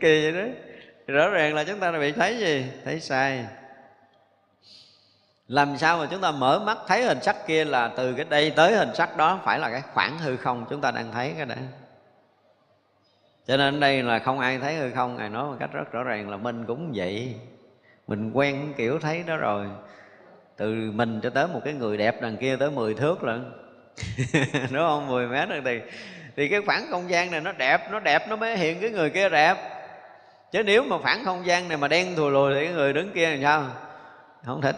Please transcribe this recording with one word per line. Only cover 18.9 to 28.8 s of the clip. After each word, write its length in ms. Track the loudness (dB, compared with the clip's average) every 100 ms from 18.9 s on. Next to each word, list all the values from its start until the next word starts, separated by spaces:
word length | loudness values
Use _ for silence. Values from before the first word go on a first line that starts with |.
| 0
thấy 240 | -2 -4
đó 140 | -4 -2
rồi. 300 | -2 -2 -4 -10 -18 -20 -20 -20 -20 -20 _ -6
Từ 340 | -4 -2 -4
mình 260 | -2 -2 -2
cho 60 | -2
tới 180 | 0 0
một 140 | -2
cái 100 | -6
người 240 | -4 -2 0
đẹp 240 | 0 0
đằng 160 | -6 -2
kia 180 | -2 0
tới 160 | 0
mười 220 | 0 -2
thước 300 | 0 0 0
lận. 280 | -2 -4 -8 -16 -20 -20 -20 -12 -10 -6 0
<laughs> 380 | 0 2 -2 -2
Đúng 160 | 0 0
không? 200 | 0 0
Mười 200 | -2 0
mét 220 | -2 -2
rồi 120 | -2 -2
thì, 140 | -4 -6 -16 -16 -16 -12 -4
thì 120 | 0
cái 140 | 0 2
khoảng 200 | 0 0
không 180 | -6 0
gian 220 | 0 0
này 100 | -4
nó 100 | -4
đẹp, 400 | 0 2 2 2
nó 80 | -2
đẹp 300 | 2 2 2
nó 60 | -4
mới 220 | -2 0
hiện 240 | 0 0